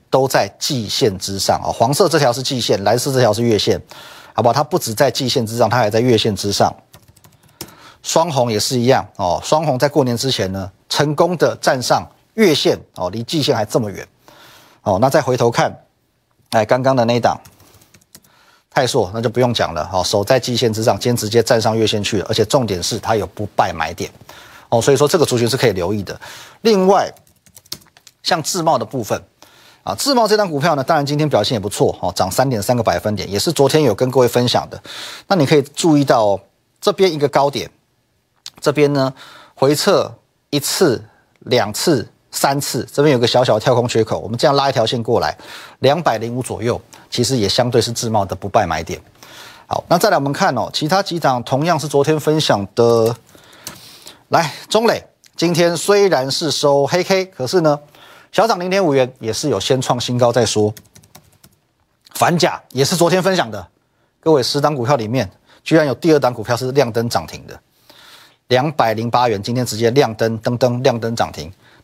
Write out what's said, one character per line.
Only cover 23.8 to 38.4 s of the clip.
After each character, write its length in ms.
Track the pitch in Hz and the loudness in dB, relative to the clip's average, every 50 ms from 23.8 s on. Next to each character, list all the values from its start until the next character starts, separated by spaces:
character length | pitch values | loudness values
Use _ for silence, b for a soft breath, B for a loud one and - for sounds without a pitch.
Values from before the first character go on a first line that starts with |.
| 78 82 90 | -8 -8 -8
点 160 | - 95 - - - - B B B B B B B B B | -8 -10 -12 -12 -16 -20 B B B B B B B B B
哦， 140 | 120 117 | 0 0
所 100 | 113 143 | 2 2
以 40 | 139 | 2
说 100 | 120 147 | 4 2
这 100 | 143 - | 2 2
个 80 | 170 139 | 2 2
族 140 | - 131 113 | 2 0 0
群 100 | 120 113 | 0 0
是 80 | - | 0
可 120 | 127 135 113 | 0 0 0
以 40 | |
留 220 | 92 92 87 85 110 | 0 -2 -4 -4 -4
意 80 | 104 | -6
的。 180 | 90 - - - B B B B B B B B | -6 -10 -12 -14 B B B B B B B B
另 260 | B 226 214 190 185 190 | B 2 2 4 4 4
外， 200 | 202 170 113 - - - _ _ _ _ _ _ - - _ - - - - _ _ _ _ _ _ _ - | 4 4 2 -2 -6 -14 _ _ _ _ _ _ -20 -20 _ -18 -18 -18 -20 _ _ _ _ _ _ _ -6
像 180 | - 185 165 | -4 -4 -2
智 200 | 143 - - 180 | -4 -4 -4 -2
茂 140 | 160 165 147 | 0 0 0
的 80 | 120 117 | 0 -2
部 200 | - - 127 107 | -4 -6 -6 -4
分 180 | - 113 90 92 _ _ _ b b b b b b b b b | -4 -6 -6 -8 _ _ _ b b b b b b b b b
啊， 100 | - 101 | -8 -6
智 180 | - - 277 | -4 -2 0
茂 140 | 269 240 220 | 2 2 2
这 100 | 190 214 | 2 2
张 140 | 214 208 170 | 2 0 0
股 80 | 151 139 | -2 0
票 160 | 151 175 151 | 0 0 0
呢， 80 | 139 | 0
当 140 | 127 - 165 | 0 0 0
然 100 | 147 143 | 0 0
今 100 | 135 147 | 0 0
天 120 | 147 156 147 | 0 0 2
表 120 | 127 104 | 2 2
现 140 | 104 - 131 | 2 0 -2
也 60 | 101 | -4
不 80 | 95 101 | -4 -4
错 280 | - - 139 95 - - | -2 0 0 0 0 -2
哦， 120 | - 95 - | -6 -4 -2
涨 120 | - 101 95 | -2 -4 -2
三 220 | - - 131 139 | 0 0 0 0
点 100 | 123 101 | 0 -2
三 160 | 98 - 123 | 0 0 0
个 60 | 120 | 0
百 160 | 107 95 85 85 | 0 0 0 0
分 160 | - 107 107 | -2 -4 -4
点， 160 | 95 85 82 | -4 -6 -4
也 80 | 98 101 | -4 -2
是 140 | - 175 | -2 0
昨 160 | 151 - 139 135 | 2 2 4 4
天 160 | - 156 151 | 4 4 4
有 100 | 117 98 | 2 2
跟 160 | - 131 127 | 0 0 0
各 80 | 123 135 | 2 2
位 80 | 123 | 2
分 220 | 117 - 123 123 120 | 4 2 2 0 0
享 200 | - 101 71 - | 0 -2 -2 -6
的。 140 | - - - B B B B B B B B B | -10 -16 -18 B B B B B B B B B
那 80 | 196 | 2
你 100 | 180 165 | 2 2
可 100 | - 160 | 4 4
以 60 | 143 | 2
注 340 | 131 - - - - 165 151 | 2 0 -2 0 2 4 4
意 80 | 143 139 | 4 4
到 200 | 147 143 120 107 | 4 4 4 4
哦， 160 | 104 98 95 - _ _ _ _ _ _ _ | 2 0 -2 -4 _ _ _ _ _ _ _
这 120 | - 208 | -2 0
边 200 | - - 190 190 | 2 2 2 2
一 60 | 156 143 | 2 0
个 100 | 143 131 | 0 0
高 220 | - 147 139 143 | 2 2 2 0
点， 200 | 135 107 78 - _ _ _ _ _ _ _ _ _ _ _ _ _ _ | -2 -4 -10 -12 _ _ _ _ _ _ _ _ _ _ _ _ _ _